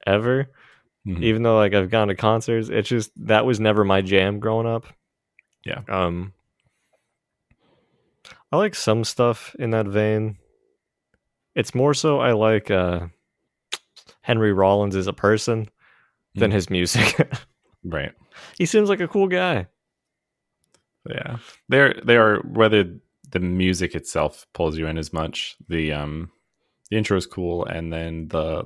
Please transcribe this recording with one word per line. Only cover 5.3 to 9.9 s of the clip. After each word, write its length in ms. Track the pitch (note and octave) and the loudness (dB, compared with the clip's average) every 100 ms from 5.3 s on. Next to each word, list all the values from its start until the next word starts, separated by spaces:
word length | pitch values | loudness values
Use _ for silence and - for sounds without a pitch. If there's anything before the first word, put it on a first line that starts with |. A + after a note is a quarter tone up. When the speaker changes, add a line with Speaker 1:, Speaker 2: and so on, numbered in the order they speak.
| _ _ _ | _ _ _
Speaker 2:
Yeah. 180 | - - - | -12 -12 -6
Speaker 1:
Um, 440 | F#2+ F2 F2 F#2+ - _ _ _ _ _ _ _ _ _ _ _ _ _ _ _ _ _ _ - - _ | -4 -2 -4 -10 -14 _ _ _ _ _ _ _ _ _ _ _ _ _ _ _ _ _ _ -20 -20 _
I 40 | D3+ | 0
like 180 | G#3 | 0
some 300 | - - A2 | -2 0 0
stuff 520 | A2+ - A#2+ A2 - - | 0 0 0 0 -8 -8
in 120 | A#2+ | -2
that 160 | A2 | -2
vein. 500 | G2+ | 0